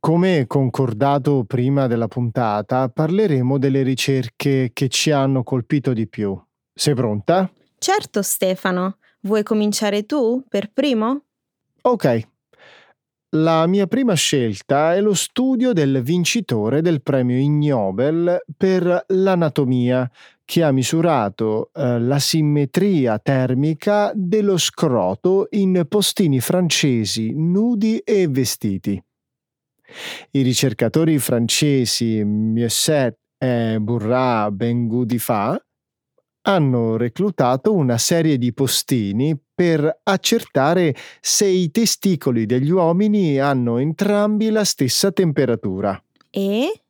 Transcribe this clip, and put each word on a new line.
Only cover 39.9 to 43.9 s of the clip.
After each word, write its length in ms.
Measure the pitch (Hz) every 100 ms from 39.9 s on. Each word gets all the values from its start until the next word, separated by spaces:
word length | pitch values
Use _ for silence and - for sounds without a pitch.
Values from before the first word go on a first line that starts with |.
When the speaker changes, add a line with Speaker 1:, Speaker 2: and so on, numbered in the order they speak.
| -
Speaker 1:
accertare 920 | - 190 - 233 - - 135 175 170 131 - -
se 260 | - - 202
i 240 | 185 175
testicoli 760 | 226 233 - 196 175 - 117
degli 240 | 107 123 139
uomini 680 | 185 165 175 214 208 175 139
hanno 400 | 139 135 120 117
entrambi 720 | 143